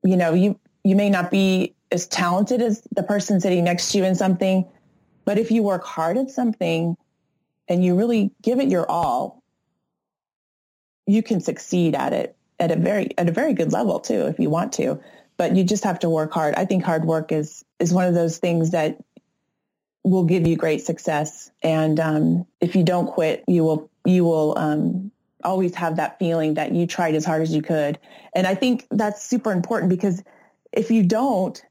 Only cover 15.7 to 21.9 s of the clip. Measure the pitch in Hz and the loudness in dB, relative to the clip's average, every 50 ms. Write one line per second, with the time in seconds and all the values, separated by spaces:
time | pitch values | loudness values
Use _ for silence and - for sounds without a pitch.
15.7 | 214 202 - 202 180 170 - 170 165 156 156 156 - 165 156 151 147 - 190 190 | 0 0 -2 -4 -4 -2 -2 0 0 0 -2 -2 -2 -2 -2 0 0 -2 -2 0
16.7 | 202 180 - - 170 160 160 165 160 160 156 - 160 156 151 151 - - - _ | 0 -2 0 0 -2 0 0 0 -2 -2 -2 -2 -4 -4 -4 -6 -10 -20 -20 _
17.7 | _ _ 175 165 175 185 185 180 175 170 170 165 160 - - 180 170 170 165 160 | _ _ -2 0 2 2 2 2 2 2 2 0 -2 -2 -2 -2 0 0 0 0
18.7 | 180 170 151 151 - - - _ _ - _ _ _ _ _ _ _ _ _ _ | 0 0 -2 -2 -4 -6 -16 _ _ -20 _ _ _ _ _ _ _ _ _ _
19.7 | _ _ _ _ _ _ _ 190 185 190 180 160 180 190 165 165 165 160 - 160 | _ _ _ _ _ _ _ 0 2 2 2 2 2 2 2 2 0 0 0 -2
20.7 | 151 135 - - 160 - - - 156 147 151 151 - - - - _ _ - 160 | -2 -2 -2 -6 -8 -6 -4 -4 -2 -2 -4 -4 -8 -16 -20 -20 _ _ -2 0
21.7 | 160 160 156 156 | 0 2 2 2